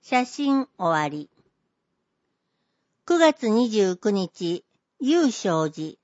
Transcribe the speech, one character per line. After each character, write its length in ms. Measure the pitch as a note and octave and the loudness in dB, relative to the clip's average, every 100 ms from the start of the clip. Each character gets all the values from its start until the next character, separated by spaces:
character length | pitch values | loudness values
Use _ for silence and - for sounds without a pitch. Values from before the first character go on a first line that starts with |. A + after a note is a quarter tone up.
写 240 | - B3+ B3+ | -2 -2 -2
真 420 | - C#4+ C4+ B3+ - | -4 0 0 -2 -4
終 240 | F3+ D#3+ | -2 0
わ 80 | D3+ | -2
り。 220 | D3+ D3 _ _ _ _ _ _ _ _ _ _ _ _ _ _ _ _ _ - | -6 -14 _ _ _ _ _ _ _ _ _ _ _ _ _ _ _ _ _ -2
九 100 | E4+ | 4
月 320 | D#4+ D4 A3+ | 4 2 0
二 220 | A3 B3 | 0 2
十 260 | G#3+ F#3+ F3+ | 2 0 0
九 140 | G#3+ | -2
日、 540 | G3+ F3+ - F3 F3 _ _ _ _ | -2 -4 -6 -6 -6 _ _ _ _
雄 260 | C4 E4 D4 | 0 2 2
勝 420 | - G3 D#3+ D#3 | 0 -2 0 -2
寺 240 | D#3+ D#3 - | -6 -12 -14